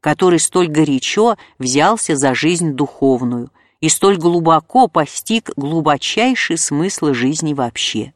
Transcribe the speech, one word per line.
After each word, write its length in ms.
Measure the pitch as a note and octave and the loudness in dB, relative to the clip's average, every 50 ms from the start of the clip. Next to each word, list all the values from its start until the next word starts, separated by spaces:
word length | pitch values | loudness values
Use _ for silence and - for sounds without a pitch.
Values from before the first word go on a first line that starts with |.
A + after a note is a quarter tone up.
который 380 | - D#3 D3+ - F#3 F#3 F3 D#3+ | 0 -2 0 2 4 4 4 4
столь 300 | - - - F#3 F3+ E3 | 0 0 0 0 0 2
горячо 680 | D3+ D3+ D#3 D3 C#3 C3 - - - G3+ A3 A#3 A3 - - _ _ _ | 2 2 2 2 2 -2 -2 -2 0 2 2 2 2 0 -6 _ _ _
взялся 560 | C3 B2+ B2+ C#3+ D3+ F#3 A3+ A3+ - - D#3+ | -6 -2 0 2 2 2 2 0 -2 -2 -2
за 180 | C#3 C3+ C3+ B2+ | 0 2 0 0
жизнь 380 | - - D#3+ F3+ E3 F3 D#3+ C#3 | 0 0 0 0 0 -2 -4 -2
духовную 760 | C3 D3 - - - C3+ C3+ C3 B2 B2+ B2 B2 A#2+ A#2+ C3 _ _ _ _ _ _ | -2 -4 -6 -2 0 2 2 2 2 0 -4 -4 -6 -8 -12 _ _ _ _ _ _
и 80 | - D#3 | -2 -2
столь 280 | - - - G3 G3 | 0 2 2 2 2
глубоко 720 | F3 D#3+ E3+ E3+ F3 E3 E3 D#3+ D#3 - _ - B3+ C4 | 2 2 0 0 2 2 4 2 2 0 _ 2 2 2
постиг 640 | - _ F3 D3+ - - - - - A3 A3+ - - - | 4 _ -2 -2 -2 -6 -14 -6 -4 -4 -4 -4 -6 -8
глубочайший 1000 | - C#3 C#3+ D#3+ E3 D3+ D#3 D3 C3+ - - - G#3+ A3+ B3+ C4 A3 - - E3 | -6 -4 -2 -2 0 2 2 0 0 -2 -4 -2 0 0 0 0 -2 -2 -4 -4
смысл 560 | D#3+ - - D3+ C#3+ E3 G3 - - - D3+ C3+ | -4 -4 -4 -2 -2 -2 -4 -4 -2 -2 -2 0
жизни 380 | A#2+ A#2+ C3 D#3 D#3+ E3+ D3+ | 0 0 -2 -2 -2 -4 -4
вообще. 600 | D3 C#3 B2+ A#2 - - - - - A2+ G#2+ C3 _ | -2 -2 -4 -4 -4 -6 -6 -4 -4 -6 -8 -8 _